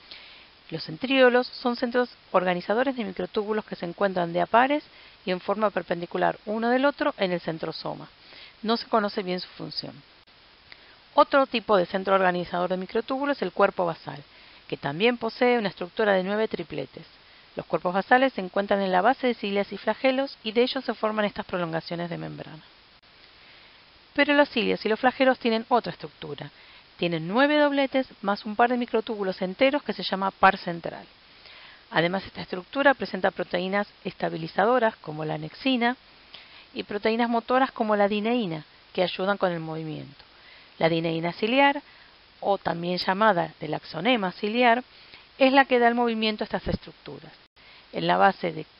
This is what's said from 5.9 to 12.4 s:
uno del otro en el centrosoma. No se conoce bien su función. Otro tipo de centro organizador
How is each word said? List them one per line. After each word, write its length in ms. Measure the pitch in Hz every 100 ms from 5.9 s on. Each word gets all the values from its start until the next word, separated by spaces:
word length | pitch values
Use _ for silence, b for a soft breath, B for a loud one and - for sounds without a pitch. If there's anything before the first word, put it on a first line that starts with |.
| 170 170 180 175 - -
uno 220 | 214 233
del 160 | 254
otro 300 | 285 - 294 -
en 160 | 190
el 80 | 175
centrosoma. 680 | - 160 165 - 156 151 151 - B B B B
No 160 | 214 233
se 80 | -
conoce 360 | 226 202 220
bien 180 | 180 180
su 80 | -
función. 440 | - 160 - - 143 - _ _ _ - - - B B B _
Otro 300 | - 302 285 269
tipo 300 | 240 202 208
de 80 |
centro 300 | 175 190 190
organizador 560 | 190 185 180